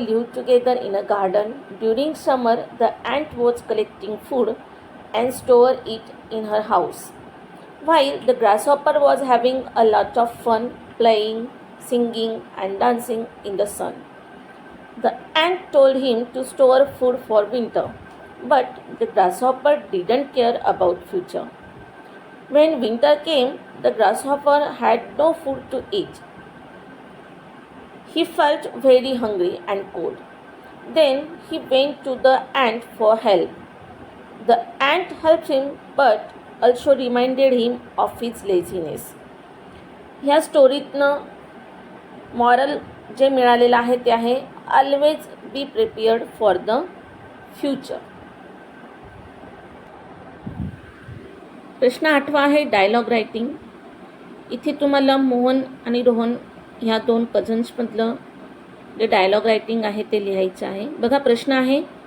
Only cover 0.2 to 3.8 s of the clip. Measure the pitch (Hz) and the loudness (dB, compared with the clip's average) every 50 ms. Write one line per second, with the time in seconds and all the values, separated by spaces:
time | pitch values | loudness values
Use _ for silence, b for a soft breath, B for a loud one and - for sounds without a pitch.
0.2 | 240 233 - 254 240 247 254 247 247 247 247 - - 202 196 196 196 - 208 202 | -2 -4 -8 -6 0 2 2 4 4 2 0 0 -2 -4 -4 -4 -2 -2 0 0
1.2 | 196 190 185 208 208 220 240 - - - 196 185 226 220 226 240 285 311 302 - | 0 0 0 0 -2 -2 -6 -12 -16 -18 -8 -4 -2 0 0 0 0 -2 -4 -4
2.2 | - 330 269 254 240 226 233 - - - - - 233 - - - - 233 247 285 | 0 0 0 2 2 0 0 0 -4 -8 -4 -2 -2 -2 -2 -4 -6 -4 -4 -4
3.2 | 302 302 - 240 240 240 240 233 - - 226 214 | -4 -6 -4 -2 0 0 0 -2 -4 -4 -4 -4